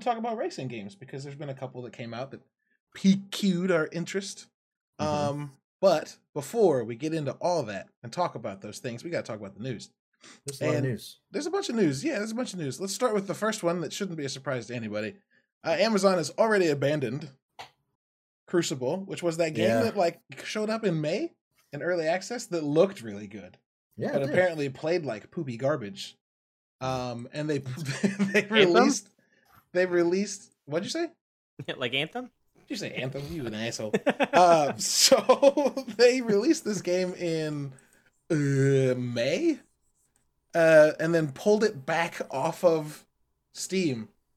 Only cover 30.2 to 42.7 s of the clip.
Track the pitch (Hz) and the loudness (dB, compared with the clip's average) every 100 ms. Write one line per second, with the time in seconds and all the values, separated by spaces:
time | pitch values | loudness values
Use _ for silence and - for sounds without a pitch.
30.2 | 202 - - _ - 156 233 330 330 - | -2 -8 -16 _ -6 -6 -4 -4 -6 -8
31.2 | _ _ _ - - 147 123 135 151 240 | _ _ _ -16 -12 -6 -2 -2 -4 -8
32.2 | 247 _ _ _ _ 240 214 - 131 139 | -12 _ _ _ _ -10 -8 -6 -6 -8
33.2 | 143 165 120 104 117 - 107 208 - - | -10 -8 -8 -6 -6 -6 -4 -2 0 0
34.2 | 269 269 180 165 147 113 - - - 254 | 2 6 8 8 4 -2 -2 2 6 6
35.2 | 233 254 277 277 277 269 254 196 240 262 | 6 6 6 4 0 -2 -8 6 6 6
36.2 | 233 202 254 320 - 190 180 180 180 180 | 2 2 4 2 0 -4 0 0 0 -2
37.2 | 175 160 151 151 139 135 _ _ _ _ | -4 -2 -2 -4 -8 -12 _ _ _ _
38.2 | _ 156 143 135 139 135 131 127 123 120 | _ 0 2 4 4 4 4 0 -2 -2
39.2 | 127 185 339 269 _ _ _ _ _ _ | 0 2 2 0 _ _ _ _ _ _
40.2 | _ _ _ 170 165 160 156 - 160 170 | _ _ _ 4 8 10 8 6 2 2
41.2 | 156 135 208 214 214 139 131 151 170 - | 0 0 2 4 2 0 -2 -2 -2 -4
42.2 | 190 135 160 165 180 | -6 -2 -2 4 4